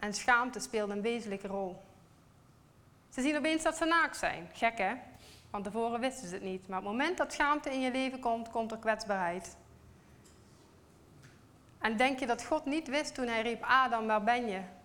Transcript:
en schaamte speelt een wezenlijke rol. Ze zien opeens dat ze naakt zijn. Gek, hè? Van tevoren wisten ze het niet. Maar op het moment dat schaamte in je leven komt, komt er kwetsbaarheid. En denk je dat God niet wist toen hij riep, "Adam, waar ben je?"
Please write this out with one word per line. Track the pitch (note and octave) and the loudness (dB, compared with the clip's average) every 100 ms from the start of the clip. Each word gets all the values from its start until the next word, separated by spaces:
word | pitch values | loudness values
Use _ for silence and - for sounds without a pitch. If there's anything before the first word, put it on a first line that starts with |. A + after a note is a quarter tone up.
en | G#3 | -4
schaamte | G3+ - A#3+ B3 A3 | 0 6 6 4 -2
speelt | - A3 G#3 | -4 -2 0
een | G#3 | 0
wezenlijke | A3+ A#3 G#3 G3 G3 | -2 -2 -4 -6 -4
rol. | G3 F#3+ F3+ - - - - - - - - - - - - - | -4 -4 -8 -16 -20 -20 -20 -20 -20 -20 -20 -20 -20 -20 -20 -10
Ze | - | -2
zien | C4+ D4+ | 0 2
opeens | D#4 D#4+ | 2 2
dat | D#4+ D#4 | 0 0
ze | |
naakt | E4 E4 D4+ - | 2 4 2 0
zijn. | F3 - E3+ | -2 -2 -8
Gek, | - A3+ A3+ | 0 0 2
hè? | F#3+ B3+ - - - - - | -2 -2 -8 -20 -20 -20 -10
Van | G3+ | -6
tevoren | G3 A3 A#3 A#3 | -4 -2 -2 0
wisten | C4 C4 F3 | -2 -4 -8
ze | |
het | F#3 | -8
niet. | F#3+ F#3 - | -6 -8 -6
Maar | F#3+ | -4
op | |
het | G3+ | -2
moment | A3+ D4+ F4+ | 0 0 0
dat | C#4+ | -2
schaamte | - D4 D4 D4 | 2 2 2 0
in | C4 | -2
je | C4 | 0
leven | B3+ C4 B3+ | 0 -2 -2
komt, | B3 A3+ A3+ | -2 -2 -2
komt | A#3 A3 | -4 -4
er | A3 | -2
kwetsbaarheid. | A3 G#3+ G#3 G3 F3 F3+ - - - - - - - - - - - - - - - - - - - - - - - - | 0 0 0 0 0 -2 -8 -16 -20 -20 -20 -20 -20 -20 -20 -20 -20 -20 -20 -20 -20 -20 -20 -20 -20 -20 -20 -20 -20 -2
En | A3 A3 | 0 4
denk | B3+ C4 | 4 4
je | B3+ | 0
dat | A#3 | -2
God | - D#4 | 0 -2
niet | C#4 D4+ D#4+ | 0 -2 0
wist | C#4 D4 | -2 -2
toen | - B3 | -4 -2
hij | A3+ | 0
riep, | A3+ A3+ | 0 -2
"Adam, | A#3+ C4 B3+ A3+ A3 | 4 4 6 2 2
waar | G#3+ | 2
ben | G#3 A#3+ A#3+ | 4 2 0
je?" | F#3+ F#3 - | -4 -6 -14